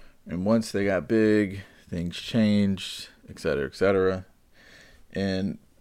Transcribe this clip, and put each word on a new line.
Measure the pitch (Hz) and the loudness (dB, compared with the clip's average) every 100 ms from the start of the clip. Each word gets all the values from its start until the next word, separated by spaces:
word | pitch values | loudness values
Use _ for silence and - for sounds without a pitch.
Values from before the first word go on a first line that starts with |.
| - - - | -20 -20 -10
And | 85 95 | -4 2
once | 113 110 | 2 0
they | 101 | -2
got | 101 92 78 | 0 0 0
big, | 113 107 107 101 95 - - - | 2 4 4 2 -4 -14 -20 -12
things | 87 87 - | -6 -6 -8
changed, | - 120 107 104 101 95 - - - - - | -4 2 4 4 2 0 -6 -12 -16 -20 -20
et | - | -8
cetera, | 85 71 69 | -2 -2 -2
et | |
cetera. | - 95 98 92 92 - _ _ _ - - - - - | 0 2 4 2 0 -6 _ _ _ -20 -20 -20 -20 -10
And | - 98 95 95 - _ _ | -4 -2 -2 -4 -6 _ _